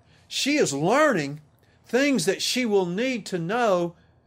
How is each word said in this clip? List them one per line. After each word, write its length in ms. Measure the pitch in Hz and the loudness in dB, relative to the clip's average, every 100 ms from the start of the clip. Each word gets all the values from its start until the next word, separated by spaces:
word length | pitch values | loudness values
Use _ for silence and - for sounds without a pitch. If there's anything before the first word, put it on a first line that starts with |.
| _ _ _ | _ _ _
She 280 | - 262 294 | -6 -2 2
is 180 | 175 | 0
learning 640 | 139 160 262 311 202 143 151 - _ _ _ - | 0 2 4 4 2 -2 -8 -16 _ _ _ -4
things 380 | 233 285 254 | 0 2 2
that 160 | 170 160 | 0 -2
she 240 | - 247 | -2 -2
will 220 | 247 202 180 | 0 0 0
need 400 | 180 254 247 - | -2 -2 -4 -6
to 120 | 180 | -6
know 560 | 165 233 240 180 175 - _ _ | -4 0 2 2 0 -6 _ _